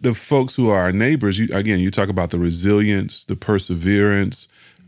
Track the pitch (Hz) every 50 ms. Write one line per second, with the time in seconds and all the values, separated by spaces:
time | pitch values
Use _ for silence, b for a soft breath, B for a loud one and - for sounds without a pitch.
0 | - 127 113 - - - 147 139 131 127 - - 123 110 101 95 90 92 92 101
1 | 113 131 156 143 110 101 95 98 113 - - 98 101 110 104 90 90 98 98 -
2 | 98 95 95 95 87 82 - 87 87 87 82 85 87 101 104 104 107 104 101 98
3 | 95 - - - - - 95 87 - - 107 95 - - 90 82 85 95 101 101
4 | 101 104 101 101 98 98 - - - b b b b b b b b